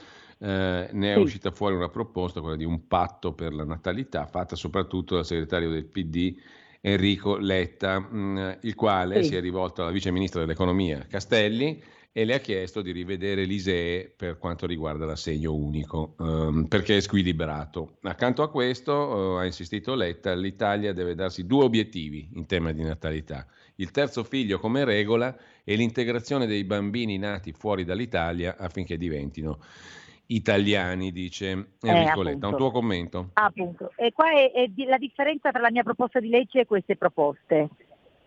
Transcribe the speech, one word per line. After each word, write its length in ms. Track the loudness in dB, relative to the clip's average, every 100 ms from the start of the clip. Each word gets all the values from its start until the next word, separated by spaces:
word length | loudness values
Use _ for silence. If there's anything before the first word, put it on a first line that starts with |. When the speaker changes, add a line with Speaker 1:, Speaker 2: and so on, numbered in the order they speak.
| -20 -20 -20 -10
Speaker 1:
eh, 480 | -2 0 2 0 -2
ne 220 | 0 2
è 20 |
Speaker 2:
Sì. 60 | 4
Speaker 1:
uscita 320 | 4 0 -6
fuori 240 | -2 0 0
una 140 | -2
proposta, 500 | -4 -6 -4 -4 -4
quella 160 | -6 -4
di 80 |
un 240 | -2 -4 0
patto 460 | 0 0 -2 -6
per 200 | -4 -6
la 100 | -6
natalità, 640 | -6 -6 -4 -4 -4 -6 -4
fatta 300 | -6 -6 -6
soprattutto 580 | -4 -2 -2 -4 0
dal 100 | -2
segretario 460 | 0 -2 0 0 0
del 140 | -2
P 180 | -4 -6 -4
D 300 | 0 0 -2 -18 -20 -20 _
Enrico 560 | 0 4 4 2 0 0
Letta, 640 | 2 2 0 -2 -2 0
mm, 500 | -2 -4 -2 -2 -4 -4
il 120 | -6
quale 480 | 0 2 4 2 2
Speaker 2:
Sì. 60 | 2
Speaker 1:
si 80 | 0
è 40 |
rivolto 420 | -2 -2 -2 -2
alla 100 | -2
vice 180 | 0 0
ministra 300 | 0 0 0
dell'economia 640 | -2 2 2 2 0 -2 -6
Castelli 720 | -8 2 4 4 2 -2 -4 -14 -20 _
e 120 | -2
le 100 | 0
ha 40 | 0
chiesto 420 | 0 -2 -2 -6
di 80 | -6
rivedere 540 | -6 -6 -4 -2 0
l'isee 640 | 0 0 0 0 0 -2 -6 -8
per 200 | -8 -6
quanto 300 | -6 -4 -4
riguarda 380 | -4 -4 -4
l'assegno 500 | -4 -4 -4 -2 -2
unico, 640 | -2 -2 -4 -4 -6 -6 -4
ehm, 480 | -2 0 2 0 2
perché 300 | 2 4 2
è 40 |
squilibrato. 1000 | 4 2 2 0 -2 -4 -6 -8 -10 _
Accanto 400 | -8 0 0 2
a 80 | 0
questo, 840 | 0 0 0 -2 -2 0 0 0 0
eh, 40 |
ha 20 |
insistito 500 | -2 -4 -8 -6 -4
Letta, 400 | -2 -2 -2 -4
l'Italia 580 | -2 -2 -2 0 0 -2
deve 220 | -2 -4
darsi 320 | -2 -4 -4 2
due 160 | 4
obiettivi 680 | 6 4 0 -4 -8 -10 -12
in 120 | -12 -2
tema 260 | 0 0
di 100 | -2
natalità: 640 | -4 -4 -4 -6 -8 -12 -14 _ -20 -10
il 160 | -4
terzo 320 | 0 0 -2
figlio 340 | -4 -2 0 0
come 260 | 0 0
regola 520 | 2 2 4 2 2 -4 -20 _
e 140 | -2 2
l'integrazione 680 | 2 2 0 -2 -2 0 0
dei 180 | 0
bambini 520 | 0 -2 -2 -2 -2 -2
nati 360 | -4 -6 -10
fuori 320 | -8 -2 -2
dall'Italia 720 | -2 -4 -2 0 0 -2 -4 -6
affinché 380 | -8 -6 -6 -4
diventino 640 | -4 -4 -6 -6 -6 -6 -12 -20 -20 -20 -20 -20 -2
italiani, 840 | 0 4 4 4 4 2 -2 -4
dice 380 | -6 -8 -6 -4 -4 -6 -4
Speaker 2:
Eh, 80 | 2
Speaker 1:
Enrico 340 | 4 4 2
Letta. 260 | 0 -2 -2
Un 60 |
Speaker 2:
appunto. 20 | 0
Speaker 1:
tuo 140 | 2
commento? 580 | 2 0 0 -2 -6 -2
Speaker 2:
Appunto. 580 | 0 0 -2 -8 -8 -12
E 180 | -2 -2
qua 200 | 4 6
è, 180 | 6 6
è 160 | 4 0
di-, 180 | 0
la 140 | 0 2
differenza 540 | 0 -2 0 0 0
tra 80 | 2
la 100 | 2
mia 140 | 2
proposta 340 | 0 0 0 0
di 100 | 4
legge 320 | 2 4 2
e 60 | 4
queste 300 | 2 2 0
proposte. 720 | 2 4 2 2 2 2 2 -4 _ -20 _ _